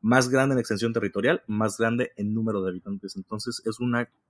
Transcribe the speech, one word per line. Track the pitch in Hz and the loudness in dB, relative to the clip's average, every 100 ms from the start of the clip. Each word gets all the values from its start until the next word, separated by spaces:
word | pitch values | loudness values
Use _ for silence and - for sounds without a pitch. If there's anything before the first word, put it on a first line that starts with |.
Más | 107 123 123 | 6 4 6
grande | 131 139 | 4 4
en | 131 | 2
extensión | 113 104 117 | 0 0 0
territorial, | 113 104 101 113 170 - | 0 -2 0 0 0 -2
más | 107 110 - | 0 0 2
grande | 113 117 127 - | 0 0 -4 -4
en | 104 | -4
número | 110 110 104 | -2 -2 -2
de | 92 | -2
habitantes. | 90 101 101 98 98 | -6 -8 -10 -8 -12
Entonces, | 95 107 120 117 - | -10 -8 -6 -6 -6
es | 110 | -4
una | 123 120 120 _ _ | -2 0 -2 _ _